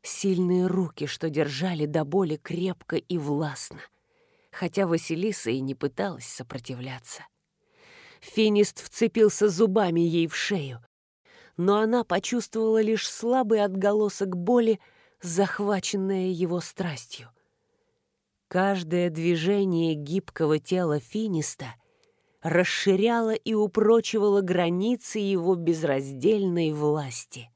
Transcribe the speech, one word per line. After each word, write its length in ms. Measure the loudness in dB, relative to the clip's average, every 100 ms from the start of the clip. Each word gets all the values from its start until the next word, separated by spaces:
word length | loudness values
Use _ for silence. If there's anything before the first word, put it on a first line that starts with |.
Сильные 640 | -8 -4 0 2 2 2 2
руки, 400 | 0 -2 -4 -8
что 240 | -4 -4
держали 560 | -2 -2 -2 -4 -2 -2
до 180 | -2
боли 320 | 0 0 0 -4
крепко 600 | -6 -4 -4 -6 -6 -6
и 200 | -4 -6
властно, 640 | -2 -2 -2 -6 -10 -12 -20 _ _ _ _ _ _
хотя 360 | -8 -4 -2 0
Василиса 640 | 0 -2 -2 -2 -2 -4
и 100 | -4
не 140 | -4
пыталась 520 | -4 -6 -4 -6 -6 -10
сопротивляться. 1000 | -10 -10 -12 -12 -12 -12 -12 -14 -16 -18 _ _ _ _ _ -20 -20 -20 -20
Финист 600 | -8 2 4 4 2 0
вцепился 680 | -12 -2 0 4 4 4 0
зубами 520 | 4 2 4 2 2
ей 260 | 2 2 0
в 80 | -2
шею, 480 | -4 -4 -6 -12 _ _ _ _ _ -20 -20 -2
но 220 | 2 2
она 260 | 2 0
почувствовала 760 | 0 -2 0 -4 -4 -2 2 2
лишь 300 | 2 0 -2
слабый 520 | -4 0 0 2 2
отголосок 760 | 2 2 2 2 0 -2 -4 -2
боли, 440 | 2 4 4 0 _ _ _ _
захваченная 1080 | -6 0 0 0 -2 0 -2 -2 -2 0 -2
его 320 | -2 -2 -2
страстью. 680 | -6 -6 -6 -6 -10 -14 -16 _ _ _ _ _ _ _ _ _ _ _ _
Каждое 640 | 0 0 0 -2 0 0
движение 840 | 0 0 0 2 2 2 2 0
гибкого 640 | -2 -2 -4 -4 -2 0 0
тела 420 | 0 -2 0 -2
Финиста 720 | -4 -6 -2 -2 -4 -6 -12 -14 _ _ _ _ _ _
расширяло 960 | 0 2 2 0 2 4 4 2 0
и 200 | -2 -2
упрочивало 880 | 0 2 4 6 6 4 2 4 4
границы 760 | 2 2 2 2 0 0 -2 -2
его 360 | 0 0 2
безраздельной 1160 | 2 2 0 2 0 -2 0 2 2 2 0 0
власти. 800 | 0 0 0 -2 -8 -10 -14 -18